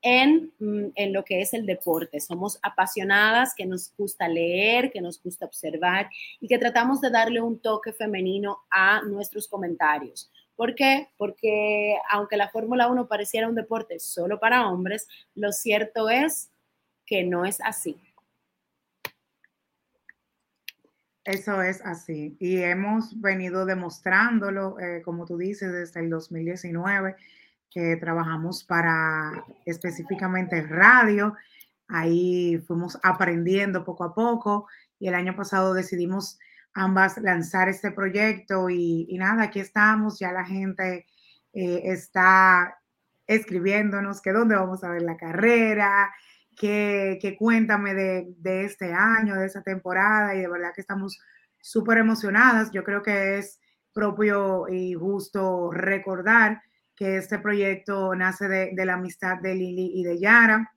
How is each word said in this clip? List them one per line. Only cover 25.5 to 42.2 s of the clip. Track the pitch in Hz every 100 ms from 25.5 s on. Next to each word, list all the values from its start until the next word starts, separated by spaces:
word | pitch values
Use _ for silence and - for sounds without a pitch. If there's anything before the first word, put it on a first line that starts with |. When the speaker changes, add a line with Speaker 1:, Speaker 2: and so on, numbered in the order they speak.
| 202 190
Speaker 2:
desde | 175 170 170
el | 165
dos | 165 160
mil | 165
diecinueve, | 165 180 175 165 185 202 190 190 _ _ _ _ _
que | 175 170 165
trabajamos | 165 165 165 160 165 170
para | - 170 170 160 160 156 156 - - - -
específicamente | 165 180 170 165 190 185 185 185 170
radio. | 156 160 202 254 226 208 208 208 _ _ - _ _
Ahí | 175 165 170 180 180 175 165 -
fuimos | 170 175 -
aprendiendo | 185 180 185 170 170 190 202 185
poco | 180 170
a | 170
poco | 190 233 226 214 208 208 - _ _
y | 190
el | 180
año | 180
pasado | 190 190 190 190
decidimos | 185 185 175 175 190 196 - _ _ _
ambas | - 190 190 190 -
lanzar | 202 175 165 190 185
este | 190 208
proyecto | 196 190 196 214 190 - 190 185
y, | 180 170 165 165
y | 180
nada, | 190 226
aquí | 214 202
estamos. | 190 214 214 220 214 208
Ya | 185
la | 185
gente, | 180 190 190 190 185 180 _ _ _ _ _
eh, | 202 175 175 185
está | 180 - 190